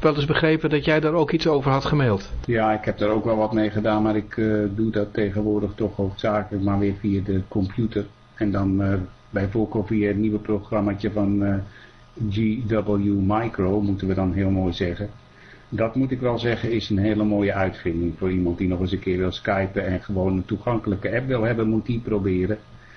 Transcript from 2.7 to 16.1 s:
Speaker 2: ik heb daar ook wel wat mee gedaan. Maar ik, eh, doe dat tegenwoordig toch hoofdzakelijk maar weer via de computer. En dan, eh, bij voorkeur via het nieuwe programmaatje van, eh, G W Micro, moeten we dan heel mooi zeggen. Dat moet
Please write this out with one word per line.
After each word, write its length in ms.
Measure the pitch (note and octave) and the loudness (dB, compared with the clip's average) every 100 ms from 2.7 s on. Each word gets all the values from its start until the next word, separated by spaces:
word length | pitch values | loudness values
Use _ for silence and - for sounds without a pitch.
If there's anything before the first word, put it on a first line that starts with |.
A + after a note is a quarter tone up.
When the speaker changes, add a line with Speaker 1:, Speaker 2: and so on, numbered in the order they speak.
Speaker 2:
ik 120 | A2 | 2
heb 140 | A2 G2 | -2 -2
daar 120 | G#2 | 0
ook 140 | A2 | 0
wel 120 | G#2+ A2 | 2 0
wat 160 | G#2+ | 2
mee 180 | A2 G#2+ | 2 0
gedaan. 320 | G#2 G#2+ G#2+ | 0 0 2
Maar 140 | G#2+ G#2+ | 2 0
ik, 200 | G#2 - | -2 -2
eh, 100 | A2 G#2+ G#2 | 0 2 0
doe 160 | G2+ A2+ | 0 0
dat 220 | G#2+ G#2 | 0 -2
tegenwoordig 580 | - G2+ G2+ G#2+ G#2 G2+ | -2 -2 0 0 0 -2
toch 220 | - G#2 - | -2 -2 0
hoofdzakelijk 680 | G2 - A2+ G#2 G2 G2+ | -2 -2 0 0 -2 -2
maar 140 | G2+ G2+ | 0 2
weer 160 | G2+ G2 | 0 0
via 220 | G#2 G2 | 0 0
de 200 | F#2+ F#2+ F#2+ | 0 -2 -2
computer. 580 | G#2 G2 - A2+ G#2 - - - | -2 -2 -2 -2 -2 -6 -10 -20
En 160 | - G#2 | -4 -2
dan, 320 | G2 F#2+ G2 | 0 2 2
eh, 120 | G2 G2 F2+ - - | 2 0 -4 -12 -6
bij 180 | G2+ G2 | -2 0
voorkeur 360 | A2+ G#2 A2+ F#2+ | 0 0 -2 0
via 220 | A2 G#2 | 0 2
het 80 | G2+ | 2
nieuwe 220 | G#2+ G#2 | 0 0
programmaatje 720 | G#2+ G#2 - G#2+ G2+ G2 G#2+ | -2 -4 -2 -2 0 -2 -2
van, 340 | G#2 G2+ G2+ | 0 0 2
eh, 100 | G2+ G2 - - - - - - G#2+ | 0 0 -4 -12 -20 -20 -18 -6 -4
G 280 | G2+ A2 A2+ G#2+ | 0 0 0 0
W 200 | A2 G2+ G2+ | 0 2 2
Micro, 760 | G2+ G2+ F#2+ G#2+ A#2 - F#2 G#2 | 2 2 2 0 -2 0 0 2
moeten 280 | G2+ F#2+ F#2+ | 0 0 0
we 60 | |
dan 180 | F#2+ F#2 | 0 0
heel 180 | F#2+ F#2+ | 0 2
mooi 220 | F#2+ F#2 | 2 0
zeggen. 380 | E2+ F2+ E2+ G#2 - - - - - - | 0 -2 -4 -8 -10 -20 -20 -20 -20 -8
Dat 220 | G#2 A2+ | -4 -2
moet 160 | C3 C3 | 0 -2